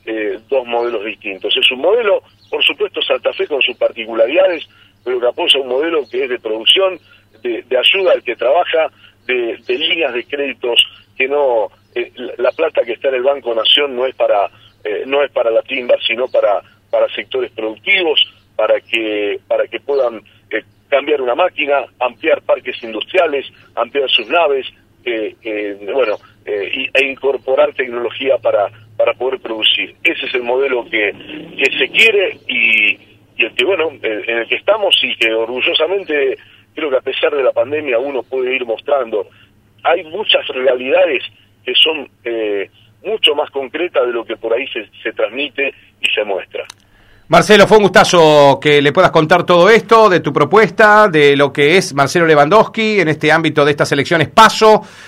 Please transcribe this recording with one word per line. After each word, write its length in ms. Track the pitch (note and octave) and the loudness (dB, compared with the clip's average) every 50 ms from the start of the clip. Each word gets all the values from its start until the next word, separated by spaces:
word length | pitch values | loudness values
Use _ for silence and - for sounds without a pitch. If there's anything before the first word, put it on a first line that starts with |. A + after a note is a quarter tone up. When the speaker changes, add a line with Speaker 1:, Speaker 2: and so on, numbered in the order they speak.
| - | -10
Speaker 1:
eh, 340 | A2+ A2 A2 G#2+ G#2 F#2 G2 _ - | -8 -6 -6 -4 -6 -6 -8 _ -4
dos 180 | C3+ C3+ A#2+ | -4 -4 -2
modelos 380 | A#2+ A#2 A#2 A#2+ A#2+ A#2 G2+ G2+ | -2 -4 -4 -2 -2 -4 -6 -8
distintos. 520 | A2 G2+ - - G#2 F#2+ F#2 - G2+ - | -8 -12 -12 -12 -14 -12 -8 -6 -4 -2
Es 140 | C3 B2 B2 | 0 0 0
un 80 | B2+ B2 | 0 0
modelo, 420 | C#3+ F3+ G#3+ B3 A#3 G3+ F#3+ - - _ _ _ _ - | 0 0 0 2 2 0 0 -2 -4 _ _ _ _ -8
por 140 | - D3+ - | -4 -2 -2
supuesto, 360 | - D4 - G#4 - - - | -2 -2 -2 -6 -6 -6 -6
Santa 320 | - - C3 - - C3 | -4 -4 -4 -2 -4 -4
Fe 140 | B2 - F#3+ | -4 -4 -6
con 160 | F3+ D3+ C3 | -4 -4 -4
sus 140 | B2+ B2+ A#2+ | -4 -4 -4
particularidades, 920 | - A#2 A2+ - A#2 A2+ A2+ A2+ A2+ C#3 C3 D#3 F3+ F#3+ F#3+ E3+ D3+ - - _ _ _ _ _ _ - | -2 -4 -4 -4 -6 -10 -6 -2 0 0 0 2 2 0 0 0 -4 -10 -14 _ _ _ _ _ _ -8
pero 160 | B2 B2+ B2 | -6 -4 -2
que 80 | A#2+ A#2+ | -2 -2
apoya 320 | - D#3+ F3 D3 D3 C3+ | -2 -2 0 0 0 0
un 80 | C#3 B2 | 0 -2
modelo 320 | B2 C3+ D#3 E3 E3 D3+ B2+ - | -2 -2 -2 -2 -2 -4 -4 -4
que 140 | - B2+ C#3 | -6 -6 -6
es 40 | B2 | -4
de 100 | B2 - | -6 -6
producción, 580 | - A2 A2 A2 A2 - - F#3+ F#3+ F#3 F3+ - _ _ - _ _ _ _ _ | -6 -6 -6 -4 -2 0 0 2 0 -2 -2 -6 _ _ -20 _ _ _ _ _
de, 220 | - A#2+ A#2 - | -8 -8 -6 -6
de 160 | - - B2 B2 | -6 -2 -2 0
ayuda 340 | - - - G3 F#3 E3+ | 2 2 0 2 2 0
al 100 | C#3+ A#2+ - | 0 0 -2
que 100 | B2 A2+ | -6 -6
trabaja, 540 | - - B2 D3 F3 F3 - F3 D#3+ D#3 C3+ _ _ _ - _ _ _ | -4 0 0 0 0 0 -2 -2 -2 -2 -4 _ _ _ -20 _ _ _
de, 320 | B2 B2+ B2 A#2 A2+ - - _ | -6 -4 -4 -4 -6 -8 -8 _
de 140 | - B2 C3+ | -6 -6 -4
líneas 340 | D#3+ E3 F3 E3 D#3+ C3 A#2 | -4 -4 -4 -2 -4 -4 -4
de 100 | A#2+ A#2+ | -6 -10
créditos 600 | - C#3+ C#3+ C#3+ C3+ A#2+ _ - B2 A#2 G#2 - - - - _ _ _ | -8 -8 -8 -6 -8 -8 _ -6 -4 -2 -2 -2 -2 -4 -20 _ _ _
que 120 | - C3+ C3 | -6 -4 -2
no, 400 | C#3+ D3 C#3+ C3 A#2+ A2 G2+ - _ _ _ _ - | -2 0 0 0 0 0 -2 -4 _ _ _ _ -8
eh, 160 | B2 A#2+ - _ | -8 -8 -8 _
la, 160 | B2+ B2 - - A#2+ | -14 -14 -12 -8 -4
la 120 | B2 - | -4 -4
plata 320 | - - D#3+ D#3 - D3 B2 | -2 -2 -4 -4 -2 -2 -2
que 100 | A#2 A2 | -2 -4
está 140 | - - C#3 | -4 -4 -4
en 60 | C3 | -2
el 80 | B2 | 0
Banco 320 | B2 C#3 C#3+ C#3 A#2 A#2+ A#2 | 0 0 -2 -2 -4 -6 -4
Nación 400 | A2+ G#2+ - - C#3+ D3 C#3 B2+ | -2 0 2 2 2 0 -2 -2
no 100 | B2 C3 | -4 -4
es 120 | C3 - | -4 -2
para, 300 | - A#2+ A2 A2 G2+ F#2+ - _ _ _ - _ _ | -2 0 0 2 0 0 -2 _ _ _ -20 _ _
eh, 220 | - G#2 G2+ - - | -8 -6 -6 -6 -6
no 160 | C3 C#3 C#3+ | -2 -2 -2
es 80 | C#3+ B2+ | -2 -2
para 200 | - C3 A#2 A2+ | -2 -2 0 0
la 100 | A2+ A2+ | 0 0
timba, 320 | - - C3+ C3 B2 A#2+ A#2 - - | -2 -2 -6 -6 -2 -2 -2 0 0
sino 220 | - A#2 A#2 C3 | -4 -4 -4 -4
para, 340 | - - A#2 B2 G#2+ G2 F#2 - _ _ _ _ _ | -2 -2 0 0 0 0 -2 -6 _ _ _ _ _
para 180 | - A2 A2+ G#2+ - | -2 -2 -2 -2 -4
sectores 380 | A#2 G#2 - - C3 B2 A2 | -8 -12 -8 -6 -6 -6 -6
productivos, 680 | - A2+ A2 A2 A2+ - - F#3 G3 F#3+ F3 D#3 C#3+ - - - _ _ _ _ _ | -8 -8 -8 -8 -8 -8 -4 -2 -2 0 0 0 0 0 -2 -2 _ _ _ _ _
para 240 | - G#2+ A2 A2 G2+ | -2 0 0 0 0
que, 600 | - - A2+ A2+ A2 A2 G#2+ G#2 G#2 G2+ G2 G2 _ - | -2 -4 -6 -4 -4 -4 -4 -4 -4 -4 -6 -6 _ -4
para 180 | A2+ A2 G#2 | -2 -2 -2
que 140 | - A2+ A2 | -4 -6 -10
puedan, 420 | _ C#3 C#3+ C3+ B2+ A#2+ A#2 G#2 - _ _ _ _ - | _ -4 -2 -2 -2 -4 -6 -8 -18 _ _ _ _ -8
eh, 120 | A2 G#2+ - _ _ _ _ - | -8 -8 -8 _ _ _ _ -2
cambiar 320 | C#3 C3+ C#3 D3 D3 C3+ | -2 -2 0 0 -2 -2
una 140 | B2+ A#2+ A#2+ | -2 -2 -2
máquina, 500 | - F#3 F3 - - D3 C#3 C#3+ C#3 A#2 - _ - | 0 -2 -2 -2 -4 -4 -2 -2 -2 -2 -6 _ -6
ampliar 420 | B2+ B2 A#2+ _ - D#3+ D3 C3 | -6 -6 -6 _ -2 -2 -2 -2
parques 380 | _ - D3 C3 - B2 A2+ - A#2 | _ -2 -4 -4 -4 -8 -12 -12 -10
industriales, 600 | A2+ A2 G#2+ G#2 - - - - D#3 C#3+ C#3 - - _ _ _ _ - | -10 -10 -10 -8 -4 0 0 0 0 -2 -4 -8 -8 _ _ _ _ -6
ampliar 340 | A2 A#2 A#2+ - C#3+ C3 B2 | -6 -6 -4 -2 -4 -2 0
sus 200 | - B2 A2 A2 | -2 -2 -2 0
naves, 360 | D3+ F3 E3 D3 C#3 C3 B2 - - _ _ _ _ _ - | 0 2 2 2 0 -2 -4 -8 -14 _ _ _ _ _ -8
eh, 300 | B2 A#2 A2 G#2+ F#2 - _ | -6 -6 -4 -6 -8 -10 _
eh, 340 | - A2+ G#2+ G#2 G#2 G2+ G2+ G2+ G2+ G2 | -12 -10 -8 -8 -8 -8 -10 -10 -8 -4
bueno, 240 | C3+ C#3 B2 G#2+ G2 - _ - _ _ - | -2 0 0 0 -2 -6 _ -18 _ _ -10
eh, 240 | - G#2 G2+ G2 - | -6 -6 -6 -4 -6
y, 160 | - C3+ - - - | -6 -6 -6 -4 -2
e 160 | C#3 C#3 C3+ | -2 -2 -2
incorporar 640 | C3+ - C3 C3+ C3+ B2 - C3 C3 C#3+ D3 C#3+ - | -4 -4 -2 -2 -2 -2 -2 -2 0 2 2 0 0
tecnología 640 | - C3 B2 A#2+ A#2+ A#2+ G#2+ - - C3+ C3 A#2+ A#2 | -4 -6 -6 -6 -6 -6 -6 -6 -4 -2 -2 -2 0
para, 300 | - A#2 A2 G#2 G2 G2 - - - _ _ | 0 0 0 0 0 -2 -6 -12 -20 _ _
para 160 | - - - - | -2 0 0 0
poder 260 | - B2 C3 C3+ - | -2 -4 -6 -6 -6
producir. 560 | - A2+ A2 A2 G#2+ - - G2+ F#2+ F2 - _ - | -8 -8 -8 -2 -2 0 0 0 -2 -6 -8 _ -4
Ese 220 | E3 D#3 - C#3 | -4 -4 -4 -6
es 80 | B2+ C3+ | -6 -6
el 100 | B2 A#2+ | -4 -2
modelo 400 | A#2+ B2+ C3 C#3 C3+ C3 A#2+ A#2 | -2 0 0 0 0 -2 -4 -4
que, 280 | - A2+ G#2+ G#2 G2 F#2+ - - - - - - - - - | -4 -4 -2 -2 -2 -4 -6 -14 -16 -16 -16 -16 -12 -6 -2
que 200 | - - - - | -2 -2 0 0
se 100 | - - | -4 -2
quiere 500 | - G3+ A3 A3+ G3+ G3+ F#3 - - - _ | 2 2 2 4 4 2 0 -2 -4 -8 _
y, 500 | - - - - - - - - - - - - _ _ _ _ _ _ | -6 -4 -2 0 0 2 2 0 0 -2 -4 -8 _ _ _ _ _ _
y 80 | - - | -6 -6
el 100 | - - | -4 -2
que, 100 | - B2 | -2 -2
bueno, 260 | F#3 G3 D#3+ D#3 D#3+ C3+ A2+ | 0 0 -2 -2 -4 -6 -8
eh, 220 | - A2+ G#2+ G#2 - A#2 | -8 -6 -6 -6 -6 -6
en 100 | A#2 A#2 | -4 -4
el 100 | A2+ - | -4 -4
que 60 | B2 | -6
estamos 400 | A2+ - - G#3 A3 G3+ F3 D3+ - | -4 0 0 0 2 2 0 0 0
y 140 | - B2 A2+ | -2 -4 -4
que 160 | - A#2 A2+ A2 | -2 -2 0 0
orgullosamente 1040 | A2+ A2+ A#2 B2 B2+ A#2+ E3+ D#3+ - D#3 E3+ G3 G3+ F3+ D3+ D3+ D3 C3+ C3 A2 - - _ _ _ _ _ - | -2 -2 -4 -4 -4 -4 -2 -2 0 -2 -2 -2 -4 -4 -4 -2 -2 0 -2 -2 -6 -10 _ _ _ _ _ -12
creo 140 | D3+ D#3 D3 | -8 -6 -2
que 60 | C3 | -2
a 40 | B2 | -2
pesar 340 | - C3+ B2+ - D#3+ D#3 D3 | -2 -2 -6 -2 -2 -2 0
de 80 | C#3 | 0
la 100 | B2+ A#2 | 0 0
pandemia 460 | - A#2 A#2 C3 D3 D3+ D3+ C#3 A#2+ A2+ | 0 0 -2 -2 -2 -6 -4 -2 -2 -2
uno 240 | C3+ C#3+ C#3 B2 | -2 -2 -6 -6
puede 320 | A2+ - C3 C3 B2+ B2+ C3 | -8 -6 -6 -4 -4 -2 -4
ir 100 | B2+ B2 | -4 -4
mostrando. 640 | A#2 A2 - - - C#3+ C#3 B2 A2+ A2 G2+ F#2 - _ _ _ _ _ _ _ _ _ _ | -4 -6 -6 -2 -2 -2 -2 -2 -2 -4 -6 -6 -8 _ _ _ _ _ _ _ _ _ _
Hay 220 | - D#3 E3+ F#3 E3 | -2 -2 -2 -2 -2
muchas 420 | D#3 E3 G3+ G#3+ - - E3 - | -6 -10 -6 -2 0 0 0 0
realidades 800 | - C3+ C3 B2+ B2 B2 B2+ B2+ C3 D#3 F#3+ F#3+ E3+ C3+ A2+ - - _ _ _ _ _ _ - | -4 -6 -2 0 0 0 0 -2 0 2 2 2 2 0 -4 -6 -10 _ _ _ _ _ _ -8
que 100 | B2+ B2 | -4 0
son, 340 | - D3+ D#3 D#3+ D3 B2+ - _ _ - | 0 0 0 0 -4 -8 -14 _ _ -10
eh, 440 | A#2+ A#2 A2+ A2 G#2 G2+ G2+ F#2+ - _ _ _ _ _ _ | -8 -6 -4 -4 -4 -4 -4 -6 -8 _ _ _ _ _ _
mucho 320 | - F3+ A3 G#3+ - E3+ C#3+ | -10 -8 -6 -2 -2 -2 0
más 160 | D3 C#3+ - | -2 -4 -6
concretas 560 | - C#3 C3+ A#2+ - D#3 F3 F3 - D3 B2 | -6 -8 -8 -8 -8 -6 -6 -4 -2 -2 -2
de 60 | B2 | -2
lo 120 | A#2+ A#2 A2+ | -2 -6 -6
que 120 | - A2 | -8 -10
por 180 | - A2+ A2+ A2+ | -8 -4 -4 -4
ahí 120 | B2+ C#3 - | -4 -4 -6
se, 200 | - A#2 G2+ - _ - | -10 -10 -12 -12 _ -12
se 100 | - A2+ | -10 -10
transmite 640 | - - G#2+ G#2 A2+ C3+ D3 C#3+ - C#3 C#3 C#3 - _ _ _ _ _ | -6 -4 -6 -6 -4 -6 -10 -8 -6 -6 -8 -8 -8 _ _ _ _ _
y 60 | - - | -6 -4
se 140 | - G#2+ | -2 -4
muestra. 420 | G#2+ G#2 G2 F2 - - - - - - - _ _ _ _ _ _ _ _ _ _ | -4 -4 -4 -8 -8 -10 -12 -12 -12 -14 -16 _ _ _ _ _ _ _ _ _ _
Speaker 2:
Marcelo, 400 | - D#3+ E3+ E3+ - G#3+ G3+ F#3+ | 0 2 2 4 6 6 6 6
fue 120 | - G#3+ A3 | 6 6 6
un 60 | G#3 | 6
gustazo 760 | F3 F3+ - - - F#3 F3 D#3+ D3+ D3+ D3 C#3+ C#3 C3+ C3 | 6 6 6 6 6 6 6 6 8 8 8 8 6 6 4
que 220 | - D3+ D3 C#3+ | 4 4 4 4
le 100 | C#3 D3 | 4 2
puedas 180 | - F#3 F3+ D3+ | 4 4 4 4
contar 360 | - E3 D#3 D#3 F#3 F3 - | 4 4 4 4 2 2 4
todo 240 | - F3 E3+ F3 G#3 | 4 4 6 6 6
esto, 400 | A#3 G#3+ A3 - A#3 A3+ A3 G#3 | 6 4 4 4 6 6 6 6
de 100 | F3+ D#3 | 4 2
tu 100 | D#3 D3+ | 0 0
propuesta, 800 | C3 D3 D3 C#3+ F3+ A3 A3 - - - A3 G#3 G#3 G#3+ G#3 G3+ | 0 0 0 4 4 4 4 4 2 4 4 6 6 6 6 4
de 260 | D#3 D3+ C#3+ C#3+ C#3+ | 4 4 6 6 6
lo 140 | C#3 C#3+ C3+ C3 | 4 2 0 2
que 240 | D3 C#3+ D3 F3 F#3+ | 2 2 4 4 2
es 160 | F#3 - C#3 | 2 0 0
Marcelo 320 | C#3+ C#3 C3 - F3 E3 | 0 0 2 2 2 4
Lewandowski 760 | D#3+ D#3 D3 D3 D3+ G3 A3+ - - - A3+ A3 G#3+ G#3+ G3 | 4 6 6 6 6 6 4 4 2 0 -2 -2 0 2 2
en 80 | E3+ D#3 | 2 0
este 240 | D3 D3+ D#3 D3+ | 0 0 2 2
ámbito 320 | D#3 E3 D#3+ D#3 D3+ D3+ C#3+ | 2 2 2 0 2 2 2
de 60 | D3+ | 2
estas 200 | C#3+ D3+ D3+ - | 2 0 0 0
elecciones 360 | D3+ C#3+ C3+ - E3+ D#3+ D3+ D3 | 0 -2 0 0 0 0 0 2
paso, 540 | - A3 A3 G#3+ - - A3 G#3+ G#3+ G#3 - - - - - | 4 6 6 6 6 4 6 6 6 4 2 -4 -20 -20 -20